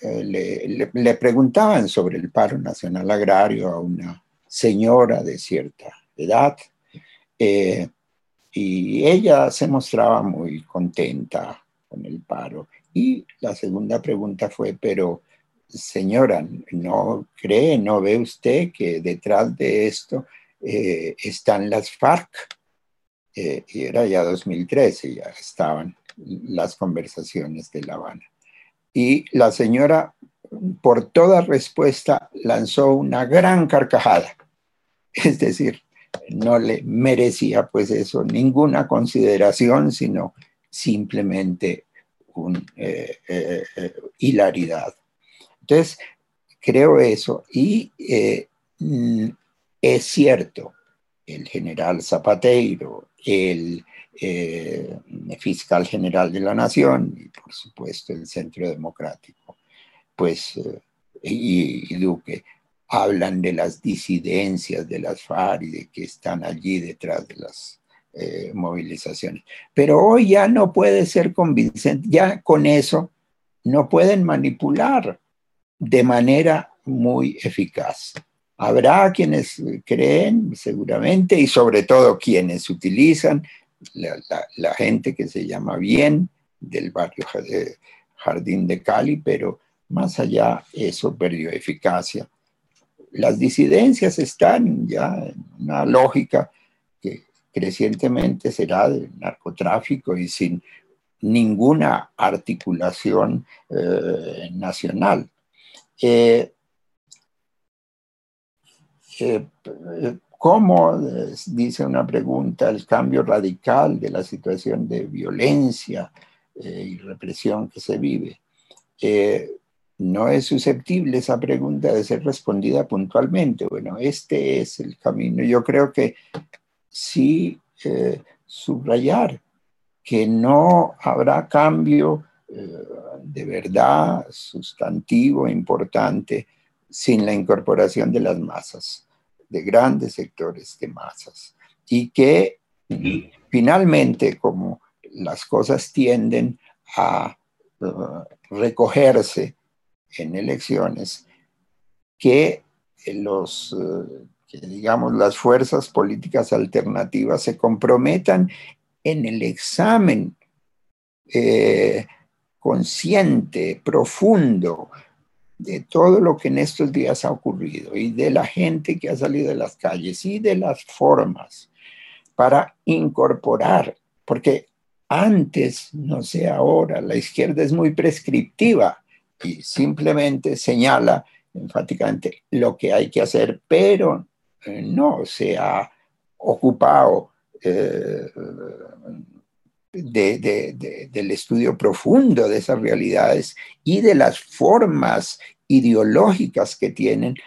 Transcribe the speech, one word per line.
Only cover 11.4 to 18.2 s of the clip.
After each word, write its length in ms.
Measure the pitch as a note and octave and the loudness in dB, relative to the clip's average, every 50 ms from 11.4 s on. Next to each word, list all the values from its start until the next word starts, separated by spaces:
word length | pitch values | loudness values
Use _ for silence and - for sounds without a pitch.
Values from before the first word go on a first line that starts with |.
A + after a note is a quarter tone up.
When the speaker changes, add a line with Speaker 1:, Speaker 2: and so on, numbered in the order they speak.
| - - - - _ _ _ _ _ _ | -8 -10 -14 -18 _ _ _ _ _ _
Speaker 1:
con 180 | - - - | -16 -14 -14
el 140 | - - - | -12 -14 -14
paro. 480 | - - - - - - - - - _ _ _ _ _ | -12 -10 -10 -10 -10 -12 -14 -16 -18 _ _ _ _ _
Y 340 | - F3+ A#3+ - - - - _ _ _ | -2 0 0 0 0 -2 -6 _ _ _
la 160 | - A2+ G2+ | -8 -8 -8
segunda 440 | - - G2 F#2 G2+ G#2+ G#2 A#2 A#2 | -8 -8 -6 -6 -6 -4 -4 -4 -4
pregunta 480 | - - A2 G2 G#2 G2+ G2 F#2 G#2+ G2+ | -4 -4 -4 -4 -4 -6 -6 -6 -8 -8
fue, 280 | - - G#2+ G#2 - - | -6 -6 -8 -8 -6 -6
"Pero, 420 | - A2 G2 F#2+ F#2 F2 E2+ - _ _ _ _ _ _ _ _ _ | -4 -4 -2 -2 -2 -4 -4 -8 _ _ _ _ _ _ _ _ _
señora, 800 | _ - - - - - F#2+ F#2+ F#2+ A2 B2 C3 A2+ F#2+ E2 D#2 E2+ - - - - | _ -20 -18 -14 -10 -6 -4 -2 0 2 2 2 2 2 0 -4 -8 -12 -16 -14 -10
¿no 560 | F2 F2 E2+ F2 G2 G#2 G2 G2+ A2+ G#2 - _ _ | -10 -8 -6 -4 -2 -2 -2 -2 -4 -6 -10 _ _
cree, 420 | - - G2 G2+ A2+ C#3 E3 D3+ | -8 -2 2 2 4 4 4 2
no 240 | A#2+ G2+ G2+ G#2+ G2+ | 2 2 0 0 0
ve 180 | F#2+ G2+ G#2+ | 2 2 0
usted 520 | A#2+ | 0